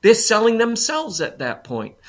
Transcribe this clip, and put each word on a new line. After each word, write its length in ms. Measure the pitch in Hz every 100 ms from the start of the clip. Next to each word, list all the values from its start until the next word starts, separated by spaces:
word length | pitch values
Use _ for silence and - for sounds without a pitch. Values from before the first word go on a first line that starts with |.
They're 140 | 196 226
selling 420 | - 214 226 226
themselves 640 | 233 226 - 311 320 165
at 160 | 160 -
that 260 | 127 113
point. 320 | - 117 107 -